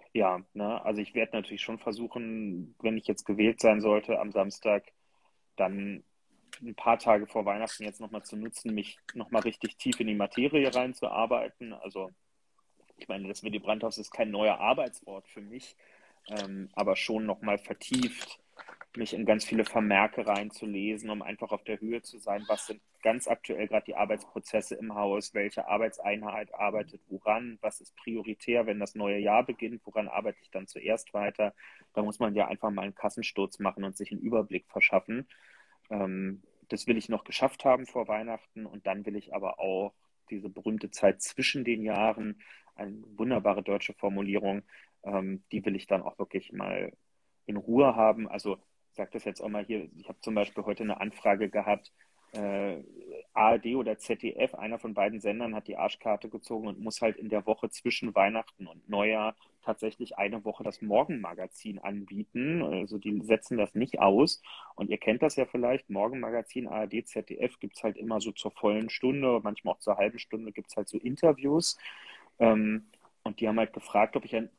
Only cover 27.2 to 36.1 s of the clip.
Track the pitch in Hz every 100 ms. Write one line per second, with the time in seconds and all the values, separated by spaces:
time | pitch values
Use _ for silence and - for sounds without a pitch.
27.2 | 107 110 120 110 107 - - - - 110
28.2 | 104 107 - 120 110 104 101 107 101 101
29.2 | 104 107 - 117 113 117 107 107 104 85
30.2 | 104 - _ 95 98 - 80 117 - 104
31.2 | 104 - 104 - - - _ 110 107 104
32.2 | 113 104 - 101 110 101 101 - 104 -
33.2 | - - 98 - 98 101 98 98 101 104
34.2 | 113 113 104 113 _ 101 - 98 - 117
35.2 | 147 - - - _ _ - 104 95